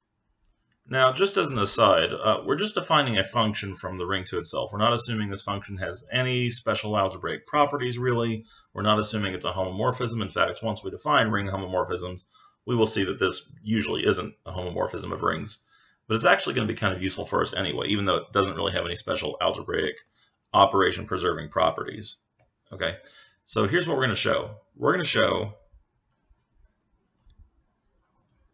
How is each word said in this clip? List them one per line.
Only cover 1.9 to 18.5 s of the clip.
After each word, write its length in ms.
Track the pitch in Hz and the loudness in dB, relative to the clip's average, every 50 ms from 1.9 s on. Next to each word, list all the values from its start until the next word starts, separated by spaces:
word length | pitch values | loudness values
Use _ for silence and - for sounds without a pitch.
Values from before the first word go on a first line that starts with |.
| 92 82 82 87 | 8 6 4 2
uh, 300 | 85 80 - 110 101 - - | 0 0 2 2 2 2 0
we're 120 | 110 135 156 | 0 0 0
just 180 | 202 214 - | 0 -2 -2
defining 420 | 185 160 - 165 151 143 127 113 98 | -4 0 2 2 2 4 2 2 0
a 60 | 95 | 0
function 520 | - - 123 110 107 104 - - 98 95 | 0 0 0 0 0 0 -2 -6 -8 -8
from 220 | - - 92 92 92 | -8 -8 -8 -6 -4
the 80 | 90 | -4
ring 200 | 87 98 95 92 | -2 -2 -2 -4
to 140 | - - 87 | -4 -6 -6
itself. 320 | 82 80 - 69 62 - | -4 -4 -4 -4 -6 -4
We're 80 | - 101 | -2 0
not 140 | 107 117 120 | 2 2 2
assuming 360 | 117 - - 117 107 104 101 | 2 0 -2 -2 -2 -2 -4
this 120 | 98 95 | -4 -6
function 360 | - - 101 98 - - 101 95 | -6 -6 -6 -6 -6 -10 -10 -8
has 280 | 95 87 90 95 - - | -6 -8 -8 -10 -8 -4
any 380 | - 127 127 127 127 127 123 120 | -2 -2 0 0 0 0 0 -2
special 480 | 113 - - 113 107 - - 107 107 104 | -2 -2 -2 -2 -2 0 0 0 0 2
algebraic 500 | 98 95 - - - 82 151 - - - | 2 0 -2 -4 -6 -6 -6 -6 -6 -2
properties, 500 | - 147 147 143 143 143 123 123 117 120 | 2 2 2 2 2 -2 -2 -4 -2 -2
really. 480 | 123 127 120 117 117 113 110 110 110 - - - _ _ - | 0 0 2 2 0 0 -2 -4 -6 -12 -20 -20 _ _ -8
We're 80 | 98 101 | -2 2
not 160 | 107 107 107 | 2 4 4
assuming 340 | 110 - 113 107 101 98 92 | 2 0 -2 -2 -2 -2 -4
it's 120 | 90 - | -4 -4
a 60 | - | -4
homomorphism. 680 | 92 98 95 92 92 98 113 123 120 - 123 113 113 113 | -4 -2 -4 -4 -2 -2 0 0 0 -2 -2 -4 -4 -4
In 80 | 104 92 | -6 -4
fact, 320 | - 95 92 85 87 - | 0 0 0 0 0 -2
once 220 | - 110 107 - - | -4 -4 -4 -4 -6
we 80 | 95 | -8
define 380 | - - - 151 147 135 117 110 | -10 -6 -2 2 2 4 4 2
ring 180 | 110 101 98 98 | 0 0 -2 -2
homomorphisms, 800 | 95 98 95 92 92 92 90 85 90 87 90 90 90 90 - _ _ _ - _ _ _ _ | -4 -4 -4 -2 0 0 0 0 -2 -4 -6 -6 -10 -10 -14 _ _ _ -20 _ _ _ _
we 100 | - 123 | -2 2
will 100 | 117 110 | 4 4
see 200 | 107 107 104 98 | 4 4 2 0
that 140 | 92 - - | 0 0 2
this 320 | 95 90 - - - - - - - | 2 2 0 -2 -8 -14 -20 -10 -4
usually 420 | 107 110 110 101 - - - - | 0 0 2 2 0 0 2 2
isn't 300 | 107 98 90 87 - - _ - | 2 2 2 0 -6 -10 _ -12
a 60 | 92 | -8
homomorphism 600 | 90 90 92 90 87 90 90 90 - 87 87 92 90 | -8 -6 -6 -4 -2 -2 -2 -2 -4 -6 -6 -6 -4
of 100 | 87 90 | 0 0
rings. 360 | 90 87 82 - - - - _ _ - - _ _ _ _ _ - | 0 0 0 -4 -8 -12 -14 _ _ -20 -20 _ _ _ _ _ -2
But 80 | 110 | 0
it's 100 | 107 123 | 2 4
actually 300 | 175 190 196 - - 139 | 4 4 4 2 -2 -2
gonna 120 | 127 113 101 | 0 0 0
be 60 | 101 | 0
kind 220 | - 110 101 92 | 0 0 -2 0
of 80 | 92 92 | 0 -2
useful 220 | 95 - - 85 | -4 -4 -4 -4
for 160 | - 98 87 82 | -2 0 0 0
us 100 | - - | 0 -2
anyway, 360 | 87 98 82 67 60 62 65 | -2 -2 -2 -2 -2 0 0
even 160 | 104 101 101 | 0 2 2
though 120 | 95 87 82 | 2 2 0
it 140 | - - - | 0 0 0
doesn't 220 | 101 98 95 | 2 2 2